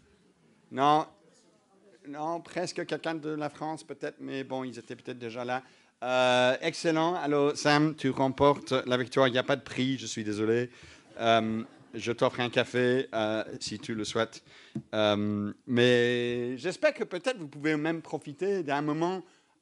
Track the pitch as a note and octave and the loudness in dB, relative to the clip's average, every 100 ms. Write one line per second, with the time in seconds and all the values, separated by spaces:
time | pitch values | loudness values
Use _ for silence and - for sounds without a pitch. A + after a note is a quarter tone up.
0 | _ _ _ _ _ _ _ B2 C#3+ D3+ | _ _ _ _ _ _ _ 2 4 4
1 | - _ _ _ _ _ _ _ _ _ | 2 _ _ _ _ _ _ _ _ _
2 | - C#3+ D#3 E3+ D#3+ E3+ F3 - E3 D#3 | -16 -10 -6 -6 -8 -6 -6 -6 -6 -4
3 | E3 E3 D3+ D3+ D3+ - D#3 D#3+ - C#3 | -4 -6 -6 -6 -6 -6 -8 -8 -12 -10
4 | - - C3+ C3+ C3 C3 C3 A#2 - A#2+ | -10 -10 -10 -8 -6 -6 -6 -10 -14 -14
5 | C3 B2+ A#2 A#2 B2 B2+ - _ _ _ | -12 -10 -10 -6 -4 -4 -6 _ _ _
6 | B2 B2+ B2+ B2 B2+ C3 E3 D#3 E3+ D#3+ | 0 4 6 6 6 4 -2 -2 0 2
7 | D#3+ F3+ D3 D3 C#3+ - D3+ D3 D#3 D3+ | 2 0 0 2 2 2 4 4 4 0
8 | C3+ B2+ C3+ C3 C#3+ C#3+ - C3 - B2 | -2 0 0 4 4 4 0 -2 0 -2
9 | A#2+ - C3 B2 B2+ C#3 - - C3 C3 | 0 4 4 4 0 -2 -4 -4 -2 -2
10 | A2+ - G#2+ G#2 A2 A#2 B2 - - - | -6 -6 -4 0 2 2 0 -8 -20 -20
11 | _ - A2+ A2+ A2 A2 A2+ - - A2+ | _ -2 4 4 4 -4 -8 -16 -18 -8
12 | G#2+ A#2 B2+ - A#2+ B2 A#2 B2 B2 B2+ | -6 0 0 0 0 0 0 0 2 0
13 | - A2 G#2+ A2 - B2 - G#2+ - A2 | -2 -2 -2 -2 -6 -10 -10 -8 -8 -6
14 | G#2 A#2 A2+ - - - - - - A2 | -4 -2 -2 -4 -20 -20 -16 -14 -6 0
15 | G#2+ G#2 G#2 G#2 G#2 - - A#2+ B2 A#2+ | 2 2 0 -2 -4 -8 -2 4 6 6
16 | A#2+ B2 A#2+ A#2+ A#2+ B2+ D#3+ E3+ D4+ C#4+ | 4 0 -2 -4 -6 -6 -8 0 0 0
17 | G3+ F3 B3+ B3+ D3+ C#3+ D3 D#3 D#3 E3 | -6 -6 -6 -6 -10 -4 -2 0 -2 -4
18 | - D3 - C#3 F#3+ G3 D3 C#3+ D3+ D3+ | -6 -10 -10 -6 -4 -2 -2 -2 -2 0
19 | E3+ F#3 - _ _ _ | -2 -4 -10 _ _ _